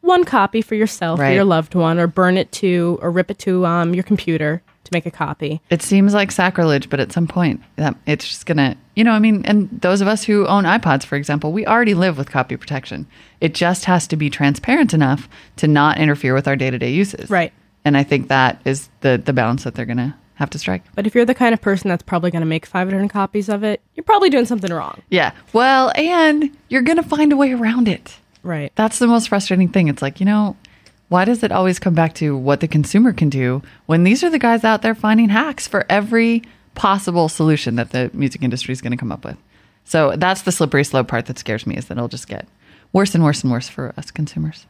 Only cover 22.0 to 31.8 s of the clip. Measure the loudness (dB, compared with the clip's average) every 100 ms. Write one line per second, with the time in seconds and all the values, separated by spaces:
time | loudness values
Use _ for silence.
22 | -4 -4 -2 -2 -2 -4 -6 -6 -4 -2
23 | -2 -2 -4 -4 -4 -4 -2 -4 _ -16
24 | 0 2 4 2 0 -2 -4 -6 -8 -14
25 | -2 0 0 -4 -2 2 4 4 2 0
26 | 0 2 4 2 -2 -6 _ 0 2 0
27 | 0 0 2 4 2 0 -2 0 0 -2
28 | -8 -20 _ _ -8 -6 -6 -2 -2 2
29 | 2 2 2 -2 0 2 2 4 2 0
30 | -4 -2 0 2 0 -4 _ _ _ _
31 | _ 0 2 2 0 0 0 0